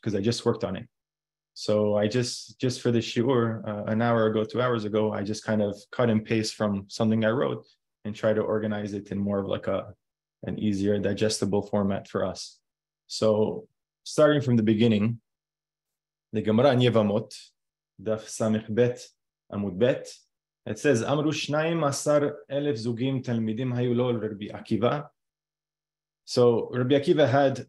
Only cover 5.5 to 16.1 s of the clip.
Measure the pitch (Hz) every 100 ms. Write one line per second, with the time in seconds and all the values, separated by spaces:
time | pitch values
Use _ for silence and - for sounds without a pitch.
5.5 | 107 104 101 - - 123 110 110 113 110
6.5 | - 107 98 95 - 110 113 110 120 147
7.5 | 131 - _ _ _ 107 107 113 110 -
8.5 | 110 107 104 104 101 - 98 101 101 95
9.5 | 92 - 95 - - _ _ _ _ -
10.5 | - 107 98 101 101 98 101 107 - 101
11.5 | 101 98 104 98 98 - 101 95 90 -
12.5 | - _ _ _ _ _ - 110 107 107
13.5 | - - _ _ _ - - 151 147 127
14.5 | 120 107 107 117 107 110 117 _ _ _
15.5 | _ _ _ _ _ _